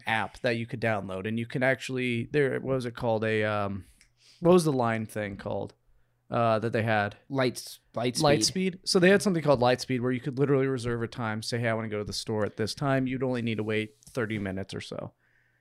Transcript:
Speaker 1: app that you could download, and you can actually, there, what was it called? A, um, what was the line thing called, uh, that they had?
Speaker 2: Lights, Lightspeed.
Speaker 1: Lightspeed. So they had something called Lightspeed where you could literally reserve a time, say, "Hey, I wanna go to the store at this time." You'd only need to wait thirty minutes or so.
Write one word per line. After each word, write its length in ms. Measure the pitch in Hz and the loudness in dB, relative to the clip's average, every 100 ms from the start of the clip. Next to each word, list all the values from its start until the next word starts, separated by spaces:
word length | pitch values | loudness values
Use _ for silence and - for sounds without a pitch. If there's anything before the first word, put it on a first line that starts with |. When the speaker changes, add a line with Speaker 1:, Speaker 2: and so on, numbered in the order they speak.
| - | -2
Speaker 1:
app 320 | 110 95 - | -2 -2 -4
that 160 | 127 117 | -2 -2
you 80 | 113 | -4
could 160 | 117 | -2
download, 460 | 113 104 98 92 107 | -2 -2 -4 -6 -4
and 100 | 113 | -4
you 80 | 117 | -4
can 160 | 139 | 0
actually, 680 | 131 127 - 127 123 117 117 | 0 0 -4 -4 -2 -2 -2
there, 280 | 147 135 127 | 0 0 0
what 140 | 127 | -2
was 140 | 131 120 | -4 -4
it 80 | 113 | -4
called? 280 | 120 110 | -2 0
A, 200 | 110 110 | 0 0
um, 420 | 107 104 101 98 - _ _ _ _ - | 0 0 -2 -6 -10 _ _ _ _ 0
what 140 | 170 | 6
was 120 | 180 160 | 6 6
the 80 | |
line 320 | 131 117 113 107 | 2 0 0 -4
thing 320 | 107 101 98 | -6 -6 -6
called, 380 | - 104 107 _ _ _ _ _ - | -6 -6 -6 _ _ _ _ _ -6
uh, 280 | 120 117 113 | 0 2 2
that 140 | 113 | 2
they 100 | 113 | 0
had? 320 | 113 107 101 - - | 2 2 0 -4 -6
Speaker 2:
Lights, 500 | 135 127 - - - _ 110 | 0 0 -2 -14 -18 _ -4
Lightspeed. 260 | 127 123 | -2 2
Speaker 1:
Lightspeed. 580 | 151 143 107 190 185 - - | 4 4 2 0 -2 -4 0
So 140 | 190 | 6
they 100 | 180 | 8
had 120 | 202 | 6
something 180 | 208 165 | 4 0
called 180 | 147 131 | 4 4
Lightspeed 400 | 120 127 - 127 | 4 2 0 -2
where 120 | 123 | -2
you 80 | 123 | -2
could 180 | 147 123 | -4 0
literally 300 | 139 135 135 | 2 4 2
reserve 340 | 131 117 117 | -2 -4 -4
a 60 | 113 | -4
time, 340 | - 113 110 | -4 -4 -4
say, 160 | - 117 | -4 -2
"Hey, 80 | 117 | 0
I 60 | |
wanna 160 | 113 113 | -2 -2
go 80 | 104 | -4
to 60 | |
the 100 | 101 | -4
store 320 | - - 107 101 | -6 -4 -2 -2
at 100 | - | -2
this 200 | 107 - | -4 -2
time." 320 | 139 135 127 | 0 0 0
You'd 160 | 127 | -2
only 180 | 131 123 | -2 -2
need 160 | 117 107 | -2 -2
to 60 | |
wait 320 | 107 107 107 _ - | -2 -2 -2 _ -10
thirty 320 | 131 110 110 | -4 -2 -2
minutes 380 | 98 95 98 - | -4 -4 -6 -10
or 40 | |
so. 340 | - - - _ _ _ _ _ | -8 -10 -10 _ _ _ _ _